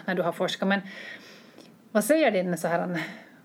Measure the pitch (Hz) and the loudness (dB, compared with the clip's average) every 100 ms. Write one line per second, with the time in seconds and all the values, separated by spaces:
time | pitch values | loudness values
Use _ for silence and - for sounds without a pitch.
0 | - 180 170 165 180 - 190 196 190 - | -2 -2 0 0 -2 0 0 0 -2 -12
1 | - - - - - - - - - 220 | -16 -16 -18 -20 -20 -20 -20 -20 -2 0
2 | 214 320 285 202 180 165 175 170 180 175 | 4 4 4 4 0 -2 0 0 0 -4
3 | - - - - | -6 -12 -20 -20